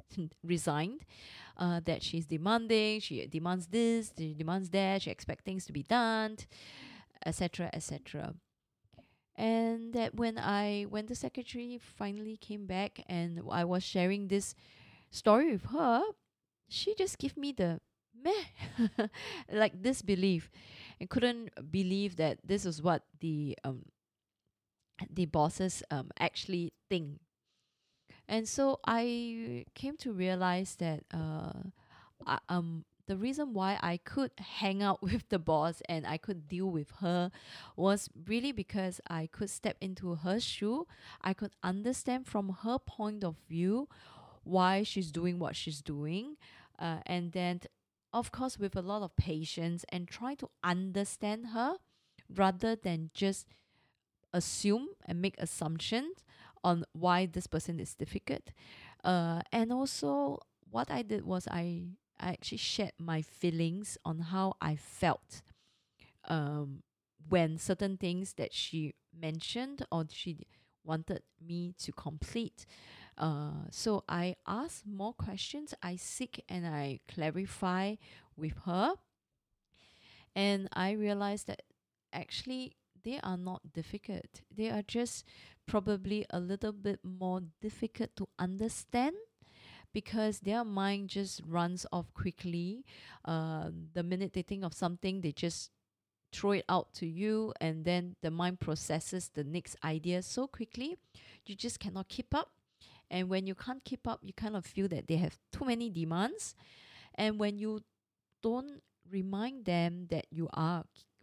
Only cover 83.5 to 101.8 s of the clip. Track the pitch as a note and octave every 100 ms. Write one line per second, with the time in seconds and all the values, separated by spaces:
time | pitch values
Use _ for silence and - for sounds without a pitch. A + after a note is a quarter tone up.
83.5 | F#3 - E3 D#3+ G#3 - F#3+ - - -
84.5 | G3+ A3 G#3+ G3+ A#3 A#3+ - - - -
85.5 | - - G#3+ G3 G#3 F#3+ G#3 G3+ F3 F3+
86.5 | G3 G#3+ G#3 G3+ G3 F#3 F#3 F#3 F#3 E3+
87.5 | - G#3+ - A3+ - A3+ - F#3+ - F3+
88.5 | F#3+ A3 - - A#3+ C4 F#4+ A4+ _ -
89.5 | - - - - G#3+ - A3 G#3+ G3+ F#3+
90.5 | A3 A#3 G3 G3 G3+ G3 G3+ G3 - D#3
91.5 | E3+ E3+ F3+ - F3+ E3+ - G3+ - F3+
92.5 | E3+ F3 A3 C4+ - - - - E3 D#3+
93.5 | D#3 E3 E3 D#3+ E3 F3 F#3 G3 - F3
94.5 | G3 F#3 - F3 F3 F#3+ F#3+ F3 C#3+ E3+
95.5 | - - _ _ _ _ _ _ - G3+
96.5 | G3+ - F#3 - - E3 E3 G#3+ A3 A3
97.5 | - D#3+ D#3+ D#3+ F3+ F3+ F3+ D#3+ E3 F3+
98.5 | F#3 - D#3 - D#3 - F#3 - - C#3+
99.5 | E3+ - - D#3+ D#3+ E3 F3+ F#3 - C4+
100.5 | - A3+ - C4+ F4+ _ - - - -
101.5 | G3 A#3+ -